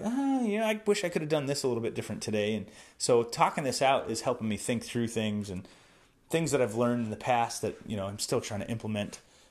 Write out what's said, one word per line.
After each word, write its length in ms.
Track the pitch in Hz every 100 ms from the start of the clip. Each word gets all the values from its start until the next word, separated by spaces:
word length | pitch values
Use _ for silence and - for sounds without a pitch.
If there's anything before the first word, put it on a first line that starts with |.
"Ah, 380 | 208 254 277 269
you 180 | 233 202
know, 60 | 220
I 140 | 220 214
wish 160 | 202
I 60 | 175
could 140 | 180
have 60 | 156
done 180 | 151 135
this 180 | 139
a 20 | 135
little 160 | 117
bit 120 | 113
different 280 | - 110 107
today." 320 | - 107 104
And 120 | 107 101 - - -
so 280 | - 123
talking 400 | 117 - 165 190
this 180 | 143 120
out 260 | 135 135 -
is 120 | 110
helping 280 | - 123 110
me 80 | 101
think 280 | - 120
through 240 | - 120 117
things 420 | 117 110 104 104
and 160 | 92 92 - - - _ _ _
things 220 | 165 160
that 100 | 135
I've 140 | 120 110
learned 300 | 120 123 113
in 40 |
the 60 | 107
past 460 | - 120 117 -
that, 140 | 107 -
you 120 | - 107
know, 100 | 95
I'm 140 | 104
still 200 | - 127
trying 200 | - 101
to 100 | 113
implement, 480 | 113 107 107 101 - - - -